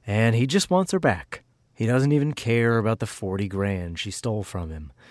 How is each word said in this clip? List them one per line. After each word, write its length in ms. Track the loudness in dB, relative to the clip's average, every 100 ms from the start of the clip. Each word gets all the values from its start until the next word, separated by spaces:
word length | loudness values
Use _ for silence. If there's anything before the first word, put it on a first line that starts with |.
| -2
and 300 | 2 4 4
he 100 | 2
just 240 | 0 2
wants 220 | 2 2
her 80 | 2
back. 440 | 2 0 -4 -16 -16 _ _
He 120 | -4 0
doesn't 260 | 2 4
even 220 | 2 0
care 440 | -2 0 2 4 2
about 200 | 2 0
the 60 | -4
forty 420 | -6 -4 -2 -2
grand 500 | -2 -2 -2 -4 -8
she 120 | -8
stole 320 | -6 -4 -4
from 280 | -4 -6 -8
him. 200 | -8 -12 -18 -20